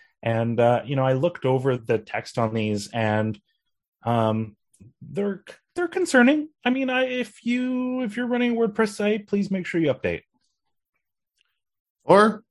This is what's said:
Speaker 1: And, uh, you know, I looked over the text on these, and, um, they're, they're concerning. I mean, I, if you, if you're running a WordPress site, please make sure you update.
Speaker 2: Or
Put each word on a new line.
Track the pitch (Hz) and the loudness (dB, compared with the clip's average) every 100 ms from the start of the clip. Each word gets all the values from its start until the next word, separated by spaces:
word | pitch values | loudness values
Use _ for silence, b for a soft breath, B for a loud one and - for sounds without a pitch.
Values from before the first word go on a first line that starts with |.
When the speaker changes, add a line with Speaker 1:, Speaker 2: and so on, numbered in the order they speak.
| b b | b b
Speaker 1:
And, | 117 113 117 117 | -4 -2 -2 2
uh, | 120 120 113 | 4 2 0
you | 139 | -2
know, | 131 | 0
I | |
looked | 131 170 170 135 | 0 -2 -2 -2
over | 131 135 123 | 0 0 -2
the | 113 113 | 0 -2
text | - 107 - - | -2 -10 -8 -2
on | 113 | -2
these, | 113 107 104 - | -2 -2 -4 -4
and, | 120 110 107 110 104 _ _ _ _ _ _ 117 | -2 0 0 -2 -6 _ _ _ _ _ _ -2
um, | 117 110 110 110 - _ _ 107 - | 0 2 0 -4 -12 _ _ -20 -20
they're, | - 147 202 185 - - _ - | -12 -6 -4 -6 -12 -20 _ -6
they're | 349 | -4
concerning. | 381 349 262 240 302 302 _ 247 | -2 2 6 6 4 -2 _ -2
I | |
mean, | 254 262 | -2 0
I, | 254 | -2
if | 254 254 240 - 233 | -2 -2 -6 -8 -4
you, | 247 254 254 254 254 | -2 -2 -4 -4 -4
if | 247 214 | -4 -4
you're | 247 | -2
running | 240 247 | 0 0
a | 233 | 0
WordPress | 226 214 214 - | 0 0 -2 0
site, | 208 220 - | -2 -2 -2
please | 202 180 | -2 -2
make | 190 170 | -4 -2
sure | 175 | 0
you | 151 | 0
update. | - 92 85 - _ _ _ _ _ _ _ _ _ _ _ _ _ _ _ _ _ | 0 -2 -4 -8 _ _ _ _ _ _ _ _ _ _ _ _ _ _ _ _ _
Speaker 2:
Or | 123 190 214 214 - | 4 6 6 2 -10